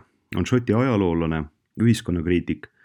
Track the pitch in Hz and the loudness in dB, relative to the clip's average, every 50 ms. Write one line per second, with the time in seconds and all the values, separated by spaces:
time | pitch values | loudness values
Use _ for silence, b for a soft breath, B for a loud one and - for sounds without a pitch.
0 | - _ _ _ _ _ - 92 98 - 127 123 120 - 101 117 131 135 117 101 | -14 _ _ _ _ _ -4 -4 0 0 0 0 2 2 0 2 2 2 2 2
1 | 95 85 82 82 82 80 80 80 76 - - _ _ _ _ - 110 120 110 - | 2 2 0 0 0 0 -2 -4 -4 -8 -12 _ _ _ _ 0 2 2 2 2
2 | - - - 87 78 87 90 85 82 - 78 - - - b b | 0 -4 -4 -2 0 0 0 0 0 -2 -6 -8 -10 -18 b b